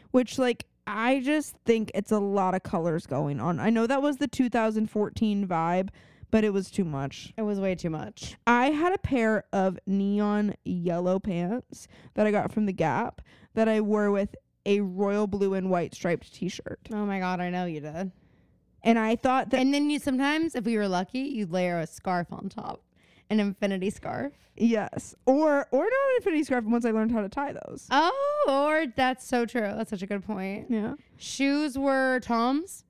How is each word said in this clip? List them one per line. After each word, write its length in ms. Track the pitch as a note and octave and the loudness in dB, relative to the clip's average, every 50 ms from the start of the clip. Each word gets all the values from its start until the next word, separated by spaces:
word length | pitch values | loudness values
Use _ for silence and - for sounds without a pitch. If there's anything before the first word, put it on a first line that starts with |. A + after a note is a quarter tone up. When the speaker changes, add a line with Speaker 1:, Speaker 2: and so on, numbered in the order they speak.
| - _ | -8 _
Speaker 1:
which, 260 | - B3+ B3 - - - | 2 2 2 2 0 0
like, 280 | B3+ B3 A#3+ - - - _ _ _ G3+ | 0 0 0 -2 -6 -14 _ _ _ -8
I 340 | G3+ G#3+ A3+ B3 C4+ C#4 B3 | -4 -2 2 2 2 2 2
just 320 | C4+ D4+ D#4 C#4+ - - - _ | 2 2 0 0 -2 -8 -2 _
think 260 | - A3+ A3+ G#3+ - - | 2 2 2 0 -2 -4
it's 160 | G3+ G3+ - | -6 -2 0
a 80 | A3 G#3 | 0 0
lot 340 | G3+ G3+ G3 G3+ F#3+ F#3 F3+ | 2 2 2 2 2 2 0
of 100 | F#3+ - | -2 -2
colors 420 | - - F3 E3 F3 D#3 F3 - - | -4 -2 -2 0 0 0 -2 -2 -4
going 320 | - C3+ D#3 C#3+ C#3+ B2 | -2 -2 -2 -2 -2 -2
on. 180 | A2 F3 F3 C3+ | -2 -2 -2 0
I 100 | C3 G#3+ | 2 2
know 180 | A3+ A3+ A3+ A#3 | 2 2 2 2
that 140 | C#4 C4+ | 2 2
was 160 | C#4 D4 C#4+ C4 | 2 0 0 -2
the 100 | D4 B3+ | -4 -2
two 220 | - - B3+ A#3+ | 0 0 0 2
thousand 380 | - A#3 A3 A3 G#3+ G#3+ G#3+ G#3+ | 2 2 2 2 2 0 -2 -2
fourteen 580 | - G#3+ G#3 - - - A3+ G#3+ G#3 G3+ G3+ F3+ | 0 -2 -2 -2 -2 0 0 0 0 0 -2 0
vibe, 420 | F3+ D#3+ E3 E3+ F3 F#3 G3 G3 - - - - - - - - | 0 0 2 2 2 0 0 -2 -6 -14 -20 -20 -20 -20 -4 0
but 120 | - A3 G#3+ | 2 2 2
it 80 | G#3+ G3 | 2 0
was 160 | G3 F#3 - | 0 -2 -2
too 140 | - - F#3+ | -2 -2 -2
much. 480 | D#3+ D3+ C#3 C#3 C#3 - - - - - - | -2 -2 -4 -4 -6 -8 -10 -16 -14 -8 -6
Speaker 2:
It 40 | |
was 180 | A3 G#3 G#3 G3 | -4 -2 -2 -2
way 160 | F#3+ F#3+ F#3 | -2 -2 -2
too 140 | E3+ - E3+ | -2 -4 -4
much. 460 | D#3+ D3+ - G#3+ - - - - - - _ A#3 | -4 -6 -8 -10 -12 -14 -14 -14 -14 -2 _ 2
Speaker 1:
I 200 | A#3+ A#3+ B3+ C#4 | 4 4 4 2
had 220 | D#4 D4 E4 F4+ F#4+ | 2 2 2 0 0
a 40 | G4+ | 0
pair 480 | - - C#4 B3 A3+ A3 A3 G3+ - _ | -2 0 0 2 2 2 2 0 0 _
of 260 | - G3+ F#3+ F#3+ F3 - - - | -2 0 0 0 0 -2 -4 -2
neon 680 | G3 G3 G3 G3 G3+ G#3 G#3 G#3 G#3 G#3 G#3 G#3 - - _ | 0 0 2 2 2 2 2 2 2 2 0 0 -2 -4 _
yellow 560 | - F3+ F3 E3+ F3+ E3+ E3+ F3+ F#3 F#3 G3 | -6 -4 -2 -2 -2 -2 0 0 0 0 0
pants 680 | - G#3+ F3 E3+ F3 F3 A3+ B3+ - _ - - - - - - - - - | 0 -2 -2 -2 -2 -2 -4 -6 -8 _ -16 -20 -20 -20 -20 -20 -20 -8 -2
that 120 | - G#3+ G#3+ | 0 2 2
I 40 | |
got 200 | G#3 G3+ - - | 2 2 0 0
from 140 | - G#3+ G#3+ | 0 0 0
the 80 | G3 F3+ | 0 0
Gap 480 | - D#3+ D3+ A#2+ E3 A#3 - - - - - - - - - - | 0 0 0 2 0 -2 -4 -6 -12 -18 -20 -20 -20 -20 -6 0
that 120 | A3 A3 A3 | 2 2 4
I 140 | A3 G#3+ | 4 2
wore 300 | G#3+ G#3 G#3+ G#3 G#3 G3+ | 2 2 2 2 2 2
with 240 | G3+ G3 G3+ G3 - - - _ _ _ _ | 2 2 0 -2 -4 -10 -20 _ _ _ _
a 160 | G3+ G3+ G3+ | 2 2 2
royal 460 | G#3 F#3 F3+ F#3+ G3+ G3 G3+ G#3 G#3+ G3 | 2 0 0 0 0 0 2 2 0 0
blue 260 | F#3+ G3+ G3 G3 F#3+ | 0 0 0 0 0
and 160 | F#3+ F3+ F#3+ | 0 0 0
white 240 | F#3 F3 E3 - - | 0 0 0 -2 -6
striped 400 | - - F3 E3+ - - - - | -4 -2 0 0 -2 -4 -8 -10
t-shirt. 460 | - - F3+ - - - - - - - - | -8 -6 -6 -6 -8 -10 -10 -12 -12 -10 -8
Speaker 2:
Oh 140 | A3+ G#3 G#3 | -6 -4 -2
my 140 | G3+ G3 F#3+ | -2 -2 -2
God, 200 | F#3 F3+ F#3 F3+ | -2 -2 -2 -2
I 100 | F3+ F3+ | -2 -4
know 160 | F3+ F3+ F3+ | -2 -4 -4
you 140 | F3 D#3+ D3+ | -4 -6 -6
did. 300 | C#3+ D3+ D3+ E3 G3 F#3 - _ _ _ _ _ _ _ _ _ _ _ _ _ - | -8 -8 -8 -6 -6 -6 -8 _ _ _ _ _ _ _ _ _ _ _ _ _ 2
Speaker 1:
And 160 | A3 A3+ A#3 | 4 4 4
I 160 | A3 A3 A#3 | 2 0 0
thought 340 | A3+ - C4 C4 C4 A3+ G#3 | 0 2 2 2 2 2 2
that 80 | - B3+ | 2 2
Speaker 2:
And 120 | C4 C4+ C#4+ | 2 2 2
then 160 | C#4+ D4 D4 | 2 2 0
you 80 | D4 C#4+ | 0 -2
sometimes, 560 | - D4 C4 B3+ C#4 C#4 D4+ D#4 E4 E4 - | -2 -2 0 0 2 2 2 0 0 -2 -2
if 100 | B3+ F#3 | -2 -2
we 100 | A#3 A#3 G#3+ | 0 0 0
were 100 | G#3 G3 | 0 0
lucky, 320 | F#3 F3+ F#3 - - B3+ | 0 0 -2 -2 -4 -6
you'd 320 | C4+ C#4+ C#4 A3 G#3 E3 | -6 -4 -4 -4 -4 -2
layer 280 | E3+ F#3 F3+ F3+ F3 E3+ | -2 0 0 0 0 -2
a 80 | D#3+ E3 | -4 -6
scarf 400 | - - - F#3+ F3+ F3 E3+ - | -8 -8 -4 -2 -2 -2 -2 -4
on 180 | - - - F#3+ | -8 -10 -10 -10
top. 340 | - - - - - - _ _ _ _ _ _ _ _ _ - | -10 -10 -10 -10 -12 -12 _ _ _ _ _ _ _ _ _ 0
An 100 | G#3+ G#3+ | 2 2
infinity 500 | G3+ G3+ F#3+ - G#3 G3+ G3 F#3 F3+ G3+ | 2 2 0 0 -2 -2 0 0 -2 -2
scarf. 440 | - - - - - A3+ A#3+ C#4+ - _ _ _ _ | -4 -4 -6 -6 -6 -4 -6 -6 -8 _ _ _ _
Speaker 1:
Yes. 600 | - - A#3 A3+ G#3+ F#3+ - - - - - - - _ | 2 2 2 4 2 -2 -4 -6 -10 -12 -12 -16 -2 _
Or, 420 | - C4+ D4 D#4+ D#4 C#4+ C#4+ C4+ - | 2 4 4 4 4 4 2 2 2
or 80 | - C4 E4 | 0 0 2
not 80 | A4 | 2
an 240 | B4+ C5+ C#5 C5+ B4+ A#4+ | 2 2 2 2 2 2
infinity 260 | - G4+ D#4+ D4+ D4 | 2 2 0 0 0
scarf 200 | - B3+ B3 A3 | 0 -2 -2 0
once 200 | G#3+ A#3 A#3+ A#3 | 2 0 2 2
I 60 | A#3 | 2
learned 200 | A3 A3 A3 A3+ | 0 2 0 0
how 100 | A#3+ A3 | 0 0
to 80 | G3+ G3 | -2 -4
tie 240 | - C#4 C#4+ C#4 - | -4 -6 -6 -6 -6
those. 340 | - - - - - - - | -8 -12 -12 -14 -16 -6 0
Speaker 2:
Oh, 560 | - C#4 D#4+ F4 B4+ C#5 C#5 C#5+ D5 D5+ D5 D#4 | 2 4 4 4 2 0 0 0 0 2 2 2
or 380 | C4+ C#4 C#4+ D4+ D4+ D#4 D#4+ B3+ - | 2 2 2 2 2 0 0 -2 0
that's 300 | - C4 B3+ C4 - - | 0 0 2 0 -2 -4
so 200 | - C4 A#3+ A#3 | -2 -2 -2 0
true. 160 | G#3+ - A#3+ | -2 -2 -2
That's 280 | G#3+ G3 G#3 A3 A3+ - | -2 -2 -4 -4 -6 -6
such 140 | A3 F3+ G3 | -6 -8 -6
a 40 | F#3+ | -6
good 160 | G#3 G3 F#3 | -6 -6 -6
point. 420 | F#3+ G#3+ F#3+ F#3+ F#3+ G3 G#3+ - - | -6 -6 -6 -6 -6 -8 -8 -6 -4
Speaker 1:
Yeah. 240 | A#3 G#3+ G3+ A#3+ C4+ D4 _ _ - - | -2 -2 -2 -4 -6 -10 _ _ -20 -16
Speaker 2:
Shoes 600 | - - - - C4+ C#4 C#4 D4 D4+ D4+ A#3+ C4+ | -14 -10 -4 0 0 2 2 2 0 -2 -2 -2
were 420 | C4+ C#4 C4+ C4+ C4 C4 B3+ B3+ | 0 2 2 2 2 2 0 0
Toms. 600 | - - A#3 A3+ A#3 B3 C4+ D4 F4 G4 - - - _ | 0 0 0 0 2 2 0 0 -2 -6 -10 -16 -20 _